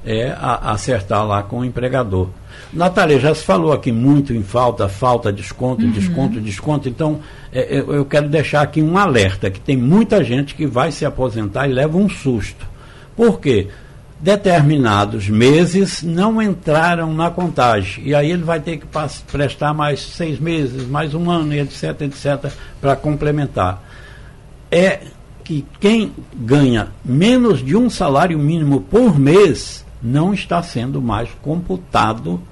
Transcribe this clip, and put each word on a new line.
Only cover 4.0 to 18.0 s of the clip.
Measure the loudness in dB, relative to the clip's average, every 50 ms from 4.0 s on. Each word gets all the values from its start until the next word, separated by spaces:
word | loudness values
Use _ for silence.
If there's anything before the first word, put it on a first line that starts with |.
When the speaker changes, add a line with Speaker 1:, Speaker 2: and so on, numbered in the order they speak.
| 4 6 6 4 4 0 -2
Speaker 1:
em | -4
falta, | -4 -2 0 2 2 2 0 0 -2 -4
falta, | -2 -2 0 2 2 2 0 -2
desconto, | -4 -4 -8 -12 -8 -4 -2 -2 0 0 0
Speaker 2:
Uhum. | 0
Speaker 1:
desconto, | 0 0 0 0 0 0 0 -2 -2 -4
desconto. | -6 -6 -8 -6 -2 -2 -2 -2 -2 -6
Então, | -4 -2 -2 -2 -2 -4 -8 -16 -20 -20 -18 -8
é, | -4 -4 -4 -2 -2 -4
eu, | -2 -2 -2
eu | -2 -2
quero | 2 0 0 0 2
deixar | 0 0 0 0 0 0
aqui | 0 0 0 0
um | 0 2 2 2
alerta, | 2 4 4 2 2 2 0 -2 -4 -4
que | -6 -4
tem | -2 -2 0
muita | 2 4 4 4 4 4 4 2 2
gente | 2 2 0 -2 -2 -4 -6
que | -6 -4
vai | -2 0 0 -2 -2
se | -2 -4 -4
aposentar | -4 -2 -2 -4 -2 -2 -4 -6 -4 -4 -2 -2
e | 0
leva | 0 0 0 0 2
um | 2 0 0
susto. | -2 -2 -2 -2 -2 -2 -4 -6 -10 -14 -14 -16 -14 -16 -20 -20 -20 -20 -20 -16 -2
Por | 2 2 2 2 2
quê? | 0 2 2 2 2 -2 -10 -18 -20 -20 -20 -20 -20 -20 -16 -4
Determinados | 0 0 0 2 4 2 4 6 4 4 4 4 2 2 2 2 0 0 -2 -4 -2 0
meses | 2 4 6 6 6 6 4 4 2 0 0 0 -2 -6
não | -6 -4 0 0 0 0 2 0
entraram | 0 0 -2 -4 -2 0 2 2 2 2 0 0 -2 -4
na | -2 -2 -2 -2
contagem. | -2 -2 -4 -4 0 2 2 4 4 2 0 -4 -8 -8